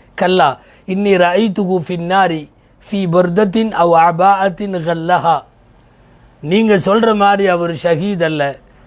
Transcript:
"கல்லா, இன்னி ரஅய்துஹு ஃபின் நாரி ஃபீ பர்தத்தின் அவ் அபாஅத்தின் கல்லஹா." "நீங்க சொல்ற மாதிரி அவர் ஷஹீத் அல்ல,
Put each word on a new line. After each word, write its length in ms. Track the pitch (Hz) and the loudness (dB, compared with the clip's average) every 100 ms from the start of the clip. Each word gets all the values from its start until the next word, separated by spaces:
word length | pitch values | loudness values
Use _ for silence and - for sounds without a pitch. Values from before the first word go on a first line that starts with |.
| _ - | _ -4
"கல்லா, 440 | 180 185 151 123 _ _ - | 0 2 2 0 _ _ -8
இன்னி 300 | 190 202 190 | -4 0 2
ரஅய்துஹு 640 | 175 185 226 185 185 185 156 | 2 2 0 -2 -2 -2 -4
ஃபின் 200 | 175 170 | -6 -2
நாரி 420 | 190 185 160 143 _ _ _ - | 0 0 -2 -10 _ _ _ -8
ஃபீ 160 | 202 185 | -4 0
பர்தத்தின் 600 | 175 180 175 208 220 220 | 2 2 2 0 0 -2
அவ் 240 | 190 175 165 | 0 2 4
அபாஅத்தின் 880 | 170 165 190 196 196 175 202 185 160 | 2 2 2 2 0 -4 -8 -6 -4
கல்லஹா." 580 | 165 165 175 165 151 - _ _ _ _ _ _ _ _ _ | -4 -2 0 0 -2 -4 _ _ _ _ _ _ _ _ _
"நீங்க 360 | 147 196 220 202 | -4 0 2 0
சொல்ற 380 | 185 214 226 208 | 2 0 2 2
மாதிரி 320 | 202 202 196 | 2 2 0
அவர் 300 | 175 170 160 | 0 -2 -4
ஷஹீத் 400 | 175 165 196 190 | -2 -2 -2 -2
அல்ல, 340 | 160 156 139 135 _ _ | -2 -2 -4 -6 _ _